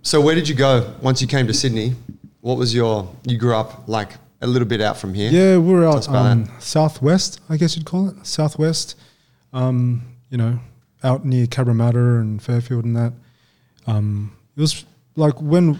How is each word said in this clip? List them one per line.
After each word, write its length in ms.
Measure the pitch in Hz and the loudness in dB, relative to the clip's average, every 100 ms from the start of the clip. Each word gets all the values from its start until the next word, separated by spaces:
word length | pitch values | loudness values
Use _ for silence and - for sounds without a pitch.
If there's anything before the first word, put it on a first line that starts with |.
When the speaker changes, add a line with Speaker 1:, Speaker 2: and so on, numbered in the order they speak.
Speaker 1:
so 200 | - 156 | 0 2
where 140 | 147 165 | 4 2
did 120 | 156 | 0
you 80 | 135 | 0
go 380 | 135 123 - - | 2 2 0 -4
once 200 | 127 127 | -2 0
you 60 | 127 | 0
came 200 | 139 113 | 0 0
to 60 | |
Sydney? 420 | - 135 110 113 120 - - - _ | 0 0 -2 -2 -6 -10 -20 -20 _
What 160 | 117 127 | -4 -2
was 160 | 123 117 | 0 0
your, 340 | 117 107 92 - | 0 0 -4 -10
you 140 | 123 120 | -4 0
grew 180 | 120 110 | 2 0
up, 320 | 110 - - | -2 -8 -6
like, 240 | 110 101 - _ _ | -4 -4 -12 _ _
a 60 | 120 | -2
little 200 | 123 110 | 0 0
bit 140 | 113 | 0
out 160 | 107 - | 0 -2
from 160 | 98 95 | -6 -4
here. 160 | 107 | 2
Speaker 2:
Yeah, 260 | 170 190 185 | 4 6 4
we 160 | 165 | 4
were 80 | 185 | 4
Speaker 1:
Tell 120 | 165 | 4
Speaker 2:
out, 40 | 143 | 2
Speaker 1:
us 80 | 143 | 0
about 180 | 127 123 | 2 4
Speaker 2:
um, 180 | 117 101 | 2 0
Speaker 1:
that. 160 | - | -8
Speaker 2:
southwest, 800 | - 156 156 - 139 185 - - - | -4 0 0 0 0 2 0 -8 -6
I 80 | 156 | -2
guess 180 | 165 165 | 0 -2
you'd 100 | 151 | -4
call 240 | 180 196 | -2 -2
it, 180 | - - | -4 -8
southwest. 680 | - 151 - 160 156 - - _ _ _ _ _ | -2 -2 0 -2 -2 -6 -14 _ _ _ _ _
Um, 500 | 131 127 123 123 120 - - _ | -4 0 0 0 -2 -6 -18 _
you 80 | 123 | -4
know, 220 | 117 120 - _ _ _ | -2 -2 -8 _ _ _
out 220 | 131 135 139 | -2 -2 0
near 220 | 127 120 | 0 0
Cabramatta 720 | 135 120 113 120 120 123 117 | 0 0 2 2 2 2 2
and 200 | 110 107 | 0 -4
Fairfield 440 | - 120 120 120 117 | -4 -4 -2 -4 -2
and 100 | 117 | -2
that. 180 | 117 120 _ _ _ _ _ _ - | -2 -6 _ _ _ _ _ _ -4
Um, 460 | 107 104 104 104 - _ - | -2 -2 -4 -8 -14 _ -4
it 60 | |
was 240 | 151 - - _ _ - | -4 -4 -12 _ _ -2
like 260 | 151 151 | 0 0
when, 320 | 151 175 170 | 0 2 2